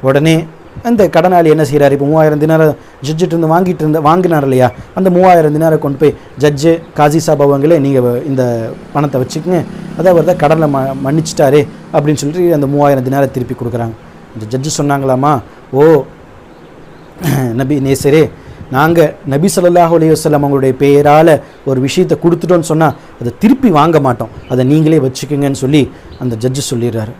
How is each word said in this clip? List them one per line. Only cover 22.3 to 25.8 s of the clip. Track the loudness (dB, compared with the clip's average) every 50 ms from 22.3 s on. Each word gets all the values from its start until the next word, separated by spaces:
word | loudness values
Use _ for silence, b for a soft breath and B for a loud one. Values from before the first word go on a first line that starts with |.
| 0 0 0 0 2 0 0 -2
சொன்னா | 0 0 0 0 -2 B B B B B
அதை | -8 -8 -6 0
திருப்பி | 2 2 2 2 2 2
வாங்க | 2 4 2 4 2 2
மாட்டோம், | 2 0 -2 -2 -6 -10 -10 -18 -10 -6
அதை | -2 -2 0
நீங்களே | 2 2 2 2 2 2 2
வச்சுக்கோங்கன்னு" | 0 -2 -6 -10 -8 -6 -4 -4 -2 -4 -4 -4 -4
சொல்லி | 0 0 0